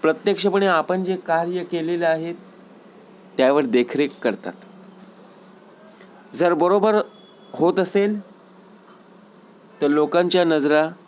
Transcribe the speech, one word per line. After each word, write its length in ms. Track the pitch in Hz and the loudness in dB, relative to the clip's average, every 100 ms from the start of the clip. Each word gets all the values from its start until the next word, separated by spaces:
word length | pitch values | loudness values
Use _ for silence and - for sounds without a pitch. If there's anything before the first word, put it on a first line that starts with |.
प्रत्यक्षपणे 640 | 156 156 202 180 196 190 196 | 0 0 -2 0 0 2 2
आपण 380 | 170 156 185 | 2 0 -2
जे 120 | 185 185 | -2 -6
कार्य 480 | - 165 170 180 | -2 -2 -2 -6
केलेलं 440 | 175 175 160 175 170 | -6 -6 -4 -2 0
आहे 260 | 160 165 175 - - - - - - - - - - | -2 -4 -10 -16 -20 -20 -20 -20 -20 -20 -20 -14 0
त्यावर 280 | 131 143 135 | 2 2 2
देखरेख 440 | 120 120 139 143 - | 0 0 -2 -4 -2
करतात. 300 | 127 98 - - - - - - - - - - - - - - - - - - - 120 | -4 -4 -8 -14 -20 -20 -20 -20 -20 -20 -20 -20 -20 -20 -20 -20 -20 -20 -20 -20 -18 -2
जर 180 | 175 | 0
बरोबर 420 | 175 170 202 208 214 208 - - - - | 2 2 2 2 0 -2 -10 -20 -20 -20
होत 260 | - 160 180 | -2 0 0
असेल 400 | 180 202 208 208 196 - - - - - - - - - - - - - - - | 0 0 0 -2 -10 -20 -20 -20 -20 -20 -20 -20 -20 -20 -20 -20 -20 -20 -20 -4
तर 60 | 147 | 0
लोकांच्या 560 | 147 147 170 180 180 | 0 2 0 2 2
नजरा 460 | 175 156 143 151 160 170 | 2 2 2 2 0 -4